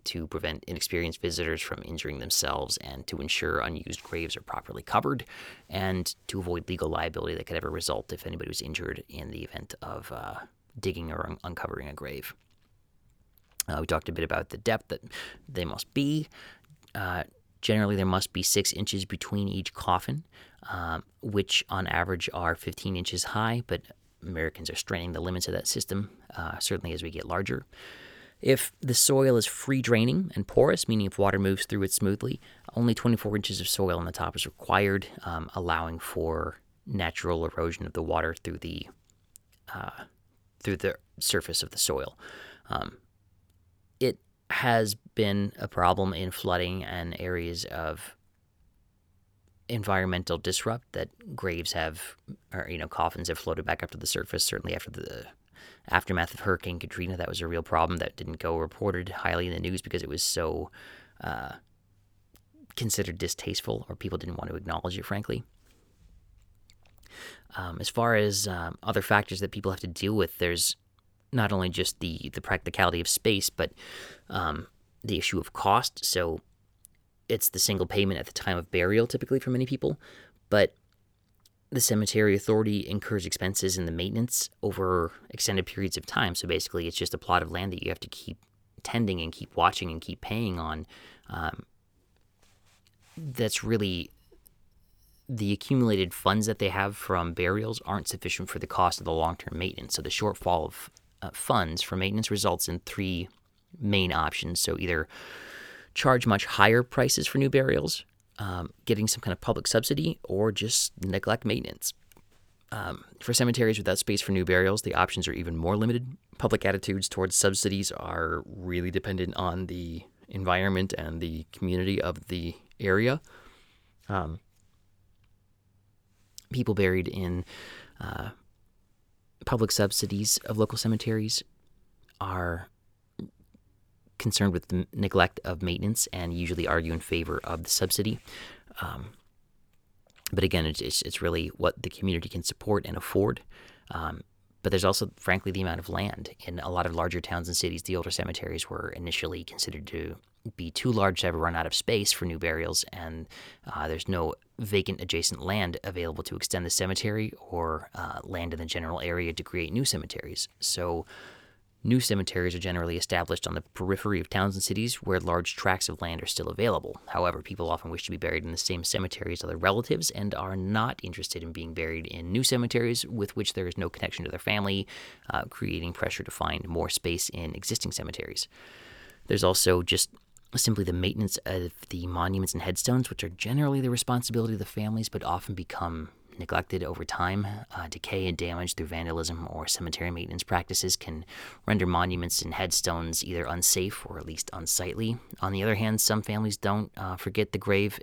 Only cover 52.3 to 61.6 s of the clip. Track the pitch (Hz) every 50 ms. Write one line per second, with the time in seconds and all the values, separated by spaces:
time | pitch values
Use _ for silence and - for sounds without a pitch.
52.3 | - - _ _ - - - - 87 80 78 78 - - 80 85 - - - 85
53.3 | 80 - - - 82 85 82 82 80 - 90 - - 78 - - - - - -
54.3 | - 90 - - - 98 - 90 - - - - - - - - - - 107 -
55.3 | - _ _ _ _ - - - - _ _ - - 92 - - 92 85 85 -
56.3 | - - - 101 90 85 - 90 87 82 - - - - 90 92 92 87 87 -
57.3 | - - 85 82 85 85 80 - - 80 82 82 87 82 - - - - - 90
58.3 | 80 - - 82 82 82 80 78 - - 107 101 92 90 90 - - - - 87
59.3 | 87 85 90 90 85 85 85 87 92 90 - - - 90 85 - 73 - - -
60.3 | - 92 85 80 80 80 80 - - - - - - - - - _ _ - -
61.3 | 69 57 65 69 - -